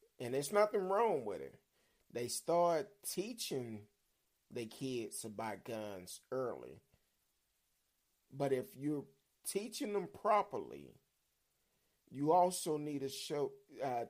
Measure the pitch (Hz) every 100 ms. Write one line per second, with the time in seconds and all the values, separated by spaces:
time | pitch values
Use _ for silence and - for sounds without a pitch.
0 | _ - 120 135 143 202 208 208 185 196
1 | 233 151 107 85 67 - _ _ _ _
2 | _ 117 120 - - 170 175 160 139 -
3 | - - 214 240 - 139 117 107 104 _
4 | _ _ _ _ _ 120 113 - 135 123
5 | 113 - 113 107 110 95 - 113 104 95
6 | 90 - _ 131 123 69 62 78 _ _
7 | _ _ _ _ _ _ _ _ _ _
8 | _ _ _ 135 139 127 - 127 147 147
9 | - _ _ _ - 196 220 - 233 202
10 | 170 - 214 214 - 117 64 71 69 -
11 | _ _ _ _ _ _ _ _ _ _
12 | _ 131 147 180 180 180 170 151 147 143
13 | 135 - - 147 131 - - - 131 120